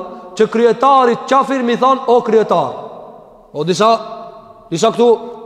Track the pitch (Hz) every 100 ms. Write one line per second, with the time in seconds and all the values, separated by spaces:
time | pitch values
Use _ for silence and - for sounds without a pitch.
0 | - - - - 214 226 233 226 262 269
1 | 247 226 - 269 220 269 240 220 254 262
2 | - 240 226 220 214 180 127 - - -
3 | - - - - _ 143 160 180 214 226
4 | - - - - - - - 165 220 170
5 | 240 226 240 -